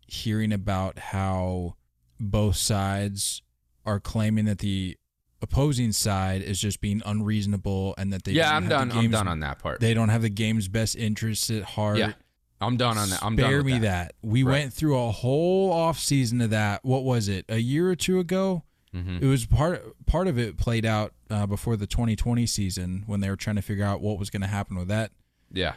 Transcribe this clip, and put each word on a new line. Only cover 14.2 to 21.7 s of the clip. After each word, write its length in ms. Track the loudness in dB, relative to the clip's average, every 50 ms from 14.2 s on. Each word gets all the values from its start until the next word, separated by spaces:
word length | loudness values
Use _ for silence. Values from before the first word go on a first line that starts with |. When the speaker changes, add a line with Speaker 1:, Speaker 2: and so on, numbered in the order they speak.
Speaker 1:
We 220 | -4 0 2 2 4
Speaker 2:
Right. 80 | 4 4 2
Speaker 1:
went 120 | 0 -2 -4
through 240 | -2 0 2 2 2
a 140 | 2 0
whole 600 | -2 -2 0 0 2 2 2 2 2 2 2 2
off 280 | 2 2 2 0 0 0
season 400 | 0 2 2 2 2 2 2 2
of 100 | 2 2
that. 340 | 2 2 2 2 0 -2 0
What 180 | 0 0 0 2
was 240 | 2 2 2 2 0
it? 180 | -2 -2 -2 -2
A 80 | -2 0
year 320 | 0 0 2 2 2 2
or 60 | 0
two 240 | 0 0 0 2 2
ago? 440 | 2 0 0 0 0 0 0 -2 -6 _ _ _ _ _ -8
Speaker 2:
Mm-hmm. 220 | -6 -4 -4 -2 0 2
Speaker 1:
It 20 | 2
was 180 | 2 2 2 4
part, 580 | 4 4 4 2 0 -2 -6 -12 -18 -6 0
part 220 | 0 2 2 2 2
of 100 | 2 0
it 200 | 0 -2 -2 -2
played 280 | -2 0 0 2 2
out, 280 | 2 2 0 0 -2 -6 _ _ -6
uh, 160 | -2 -2 -2 0
before 280 | -2 -2 -2 -2